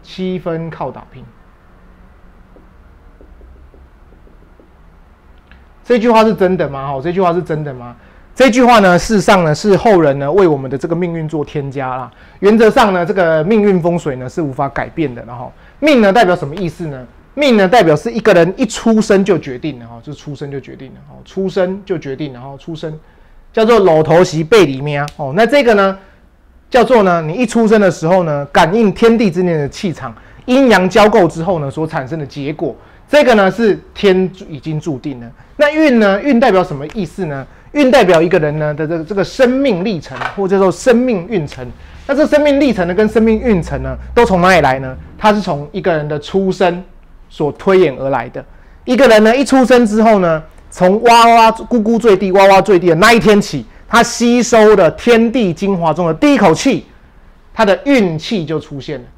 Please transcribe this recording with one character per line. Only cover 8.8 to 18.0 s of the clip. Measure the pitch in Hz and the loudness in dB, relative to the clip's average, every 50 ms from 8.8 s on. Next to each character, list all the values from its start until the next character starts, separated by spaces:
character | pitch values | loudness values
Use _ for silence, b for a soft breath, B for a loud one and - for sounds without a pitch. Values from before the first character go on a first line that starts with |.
| 202 185 180 175 | 4 4 2 2
事 | - - 220 | 0 0 -2
实 | 202 | 0
上 | 165 - 208 190 175 | 2 2 2 2 2
呢， | 156 151 | 0 -2
是 | - - 214 190 | -2 0 0 0
后 | 170 - 233 208 175 | 2 4 2 4 4
人 | 160 147 139 139 | 4 2 0 -2
呢， | 139 139 | -4 -2
为 | 156 202 196 | 2 2 2
我 | 170 151 | 2 2
们 | 131 135 131 | 0 -4 -8
的 | 135 135 | -8 -8
这 | - 165 | -6 -6
个 | 170 | -4
命 | 165 185 170 | -4 -4 -6
运 | 165 165 160 151 | -6 -8 -8 -6
做 | 160 156 147 | -6 -6 -8
添 | 147 - 151 139 139 | -6 -8 -8 -8 -8
加 | 127 139 135 131 127 | -10 -8 -8 -8 -8
啦。 | 127 127 113 b b b b b b | -10 -12 -14 b b b b b b
原 | - 196 220 | 0 2 4
则 | 226 233 214 | 4 4 4
上 | 208 277 240 208 190 | 4 2 2 2 2
呢， | 180 175 | -2 -2
这 | 165 202 | -2 -2
个 | 190 180 165 160 156 156 | -2 0 0 0 0 0
命 | 175 226 214 202 | 2 2 2 4
运 | 208 190 180 | 2 2 2
风 | 156 175 170 170 | 0 0 -2 -2
水 | - 156 131 127 | -4 -6 -8 -8
呢， | 127 127 | -10 -10
是 | - - 165 | -6 -6 -6
无 | 143 127 | -6 -4
法 | 123 143 139 | -6 -6 -6
改 | 139 - 123 117 | -4 -8 -8 -8
变 | - - 160 139 123 | -6 -6 -6 -6 -6
的。 | 120 123 | -10 -16
然 | 110 123 | -16 -16
后， | 120 123 127 - b b b b b | -16 -16 -16 -18 b b b b b
命 | - 302 302 247 | 0 2 2 4
呢， | 214 196 190 | 4 4 4
代 | 240 226 | 4 2
表 | 180 180 | 2 0
什 | - - 139 | -2 -4 -10
么 | 147 | -8
意 | 190 196 165 | -8 -8 -8
思 | 156 - 175 | -8 -10 -12
呢？ | 156 139 127 127 - _ - _ _ _ | -12 -12 -14 -18 -20 _ -20 _ _ _
命 | - 294 277 233 208 | -2 0 2 2 2
呢， | 190 180 | 2 4
代 | 196 240 202 | 4 4 4
表 | 160 151 | 4 2
是 | 151 | 0